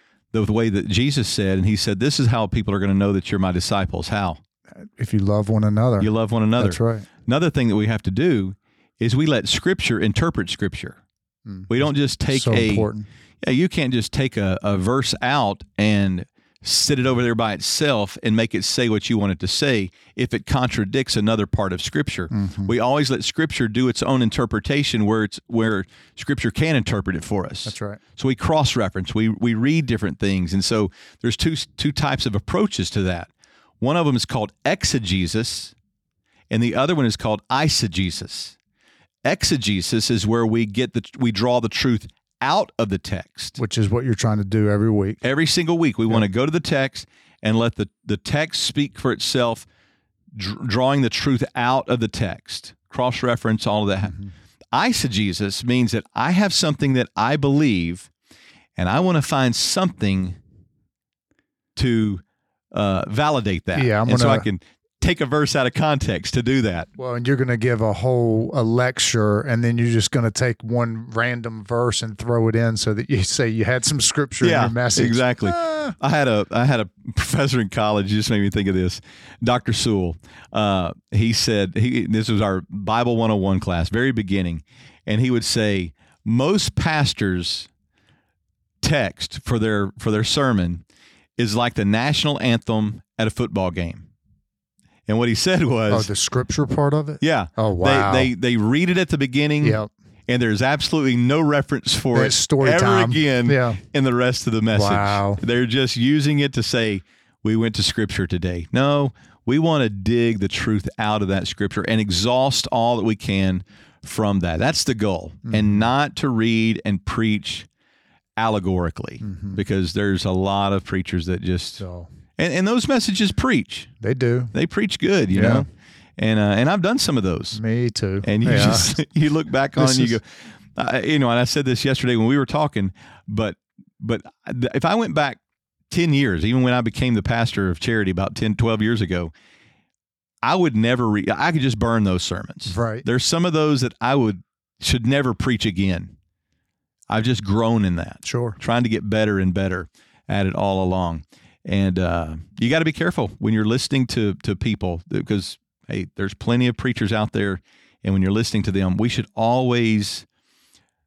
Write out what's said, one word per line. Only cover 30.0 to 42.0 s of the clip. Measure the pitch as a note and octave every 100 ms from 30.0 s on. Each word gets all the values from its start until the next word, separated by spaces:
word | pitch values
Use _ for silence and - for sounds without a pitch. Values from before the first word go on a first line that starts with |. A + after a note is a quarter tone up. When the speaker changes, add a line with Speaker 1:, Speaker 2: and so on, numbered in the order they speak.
| G2+ -
Speaker 1:
things. | G2+ F#2+ E2+
And | F#2+
so | - A2+ F#2+ - - _
there's | A#2+ -
two, | E3 D#3
two | - - D3+
types | - D3 C3 A#2+
of | G2
approaches | - F3+ G#3 - F2+
to | G#2
that. | F#2 E2+ - _ _ _ _ _
One | B2 E3+
of | D3+
them | A#2+
is | -
called | A#2+ G#2 - C#3+
exegesis, | G3 - C3+ F#2+ F#2+ E2+ A2 A#2 - - - _ _ _ _ _ _ -
and | A2
the | A#2+ B2
other | D3
one | D#3+ A#2
is | -
called | A2+ G#2+ -
eisegesis. | C3 D#3 - G2+ F2 F2+ - F2+ - - - _ _ _ _ _ _
Exegesis | C#3 - - C3+ G#2 F#2+ - A#2 -
is | A#2 G#2
where | A#2 A2+
we | A#2 G#2+
get | G2+ B2+
the, | A#2 - -
we | A#2+
draw | G2 B2 B2
the | A2
truth | - C3+ A2